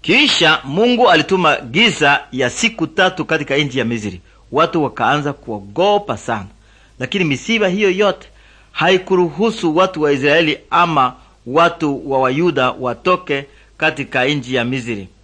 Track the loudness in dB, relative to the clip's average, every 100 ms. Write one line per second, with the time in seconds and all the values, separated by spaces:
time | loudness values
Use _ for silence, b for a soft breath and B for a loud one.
0 | 2 2 2 2 2 2 -2 0 2 4
1 | 4 4 2 2 2 0 -2 0 0 2
2 | 2 2 -2 -4 -2 0 -4 -2 -6 0
3 | 0 0 -4 -4 0 -2 0 -2 -2 -4
4 | -6 -10 b b b 0 0 0 -2 0
5 | 0 0 -2 -8 -10 -12 -10 -2 2 2
6 | 0 -8 -6 -8 -8 -18 b b b b
7 | -6 -2 -2 -2 -2 0 0 0 0 2
8 | 0 0 -12 b b b b -2 2 2
9 | 2 0 0 0 -2 0 -2 2 0 0
10 | 0 2 2 2 2 -2 -2 0 2 2
11 | 0 -2 b b -4 2 2 2 -4 -4
12 | -2 0 2 2 0 2 0 -2 -6 -4
13 | 0 -2 0 -6 -6 b b _ -2 -2
14 | -4 -2 0 -2 -2 -2 -2 -4 -6 -8
15 | -10 _